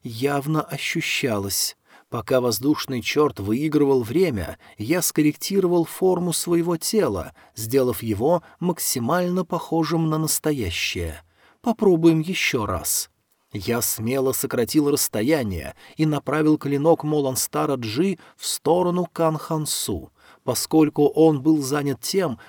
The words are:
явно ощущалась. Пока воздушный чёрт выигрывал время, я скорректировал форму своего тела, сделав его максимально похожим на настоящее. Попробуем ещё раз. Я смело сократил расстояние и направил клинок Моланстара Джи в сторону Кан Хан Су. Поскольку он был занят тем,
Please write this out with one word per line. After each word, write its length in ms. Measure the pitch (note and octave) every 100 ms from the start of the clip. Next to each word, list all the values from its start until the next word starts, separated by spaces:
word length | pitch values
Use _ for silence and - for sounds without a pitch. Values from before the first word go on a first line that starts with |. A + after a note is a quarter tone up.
явно 600 | B2+ A2+ C#3 C#3+ C#3+ D#3
ощущалась. 1120 | - C#3+ - E3 - - B2+ G#2 G2 - - - _ - _
Пока 320 | A#2+ - C3
воздушный 640 | B2 A2 C#3 D3 - B2+
чёрт 360 | - D3 D3 -
выигрывал 640 | G2 A#2 D#3 D3 C#3+ C3
время, 560 | A2+ D3+ F#3 G#2+ - - - -
я 240 | A2 F3
скорректировал 840 | - - D3+ D3 - G3 F3+ F3
форму 480 | D#3+ - F#3 F3+ F3
своего 460 | - F3 E3+ E3+ E3
тела, 560 | - A3 D3+ F#2+ D2 - -
сделав 480 | - A2 C3+ B2+ A2+
его 400 | A2+ G2+ C#3 F3 - -
максимально 840 | F3 E3 - B2+ A#2 F3 F3+ F3+
похожим 640 | F3 E3 - E3 D3+ E3 D#3+
на 80 | D#3
настоящее. 1040 | D#3 - D#3 C#3+ F#2 - - F#2 E2 D2+ - _ _ _
Попробуем 600 | A#3+ A3 G#3 E3 E3 D#3+
ещё 440 | D#3+ F#3 - B2+
раз. 460 | G2+ E2+ - - - _ _ _ _
Я 300 | G#2 G#2 A#2
смело 500 | - - A2 C3+ C3
сократил 580 | B2+ C3 B2 A2+ D#3 C#3+
расстояние 840 | C#3+ - A2 A#2 D#3 A2 F2 C2+ - - -
и 100 | D#3
направил 500 | D3 - D3+ D#3 D3+
клинок 480 | C#3 C#3+ D#3 D#3
Моланстара 680 | D3+ D3+ C3+ B2+ - D#3 D3+
Джи 440 | C3+ A2+ A#2 G3 E3+ - -
в 100 | -
сторону 600 | - C#3+ F3 F3 F3+ E3+
Кан 240 | - E3 D#3
Хан 300 | - D#3+ D3+
Су. 460 | - - F2+ - _ _ _
Поскольку 640 | - A#2+ - D#3+ D3+ D3 C#3+
он 360 | D3+ D#3+ D3
был 180 | D3 D#3
занят 400 | C3 D3 C#3+ C3
тем, 380 | - F#3+ E3+ A2